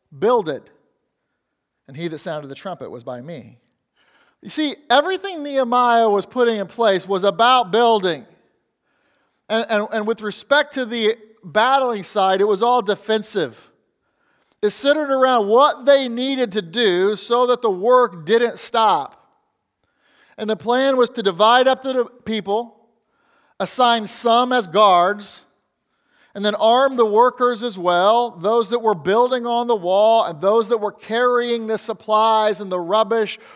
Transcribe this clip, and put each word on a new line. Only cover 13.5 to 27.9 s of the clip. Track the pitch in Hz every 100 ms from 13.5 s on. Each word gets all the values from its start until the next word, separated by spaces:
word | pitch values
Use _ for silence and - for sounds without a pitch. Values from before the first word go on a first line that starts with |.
| 107 _ _ _ _ _ _ _ _ _ _
It | 208
centered | - 277 302 285
around | 269 262 247 202
what | 233 294 269
they | 254 277 254
needed | 233 262 269 240
to | 202
do | 165 214 220 175 196 202
so | - 240 247
that | 240
the | 226
work | 180 220 254 233 175
didn't | 156 233 240 190
stop. | - 233 214 160 131 _ _ _ _ _ _ _ _ _ _ _ _ -
And | 208
the | 220
plan | 214 254 269 254
was | 240
to | 240
divide | 196 170 214 247 262
up | 262
the | 269 254 226 -
people, | - 220 196 214 240 _ _ _ _ _ _ _ _ -
assign | 190 - 247 233 208
some | - 233 233 247
as | 254 180
guards, | 185 208 180 180 208 196 - _ _ _ _ _ _ _ _ _
and | -
then | 208 190
arm | 220 247 277 247
the | 220
workers | 214 247 247 247 226
as | 240 185
well, | 175